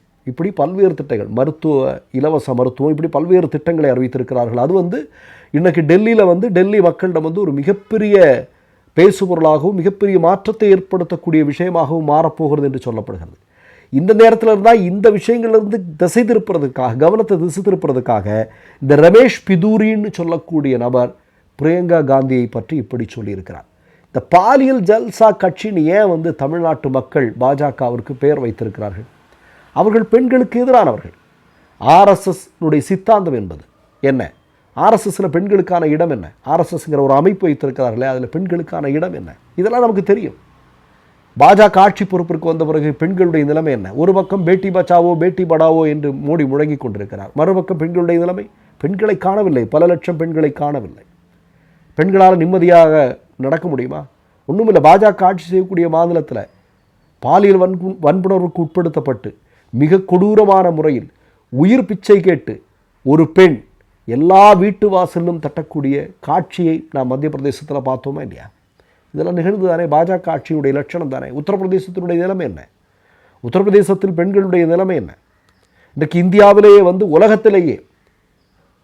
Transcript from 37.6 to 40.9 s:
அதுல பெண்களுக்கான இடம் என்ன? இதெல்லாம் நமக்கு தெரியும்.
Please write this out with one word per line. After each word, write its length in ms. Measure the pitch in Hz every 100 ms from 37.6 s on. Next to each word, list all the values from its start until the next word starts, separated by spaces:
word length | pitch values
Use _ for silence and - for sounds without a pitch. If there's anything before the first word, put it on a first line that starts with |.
| 139 131 127 113
அதுல 220 | 135 127 123
பெண்களுக்கான 640 | 160 185 - - 165 143
இடம் 220 | 147 170
என்ன? 240 | - 80 - _
இதெல்லாம் 260 | - 202 240
நமக்கு 220 | 240 202
தெரியும். 320 | 196 214 175 - _ _ _ _ _